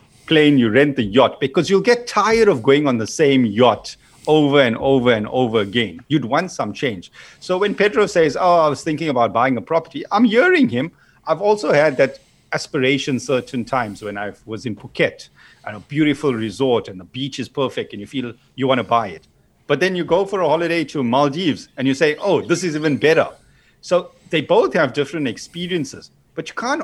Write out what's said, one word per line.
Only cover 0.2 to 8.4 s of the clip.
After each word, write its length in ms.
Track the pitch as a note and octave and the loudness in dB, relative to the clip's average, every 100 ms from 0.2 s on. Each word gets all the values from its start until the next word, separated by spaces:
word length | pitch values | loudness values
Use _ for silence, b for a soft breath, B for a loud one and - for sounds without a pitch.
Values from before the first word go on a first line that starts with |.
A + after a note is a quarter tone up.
| - | 0
plane, 300 | D#3+ D3+ C#3+ | 4 6 4
you 100 | A#2 | 4
rent 260 | A2+ F#3+ - | 4 2 0
the 80 | |
yacht, 360 | G#2+ A2+ A#2+ - | 0 4 2 0
because 300 | C3+ F3 E3 | -4 -2 0
you'll 120 | G3 | 2
get 240 | G#3+ A#3+ A#3+ | 2 0 0
tired 400 | G#3+ G3+ A3+ G#3+ | -2 2 4 4
of 120 | C#3+ | 2
going 260 | A2 C#3+ D3 | 4 4 2
on 100 | A#2+ | 0
the 80 | G#2 | -2
same 380 | - C#3+ C3+ A#2 | 0 2 4 2
yacht 500 | G2+ B2 G#2+ - - b b - | 4 4 4 -6 -20 b b 0
over 320 | D#3 C#3+ C#3+ | 2 4 4
and 160 | B2+ A2+ | 4 2
over 340 | C#3 C3+ B2 | 2 2 4
and 160 | A2 G#2+ | 2 0
over 320 | B2+ B2 A2 | -2 0 0
again. 400 | G2+ A#2+ G#2+ E2+ - | 0 -2 -4 -6 -4
You'd 180 | D3+ A#2 | -2 0
want 260 | C#3+ F3+ | -4 -4
some 200 | - A2+ | -6 -8
change. 380 | G2+ C3+ F#2+ - B B B | -4 -6 -6 -14 B B B
So 180 | - F#3 | -6 -2
when 160 | G3+ | -2
Pedro 320 | - G#3 G#3 G3+ | 0 0 2 0
says, 300 | F3+ D#3 | 2 2
"Oh, 200 | C3 | 2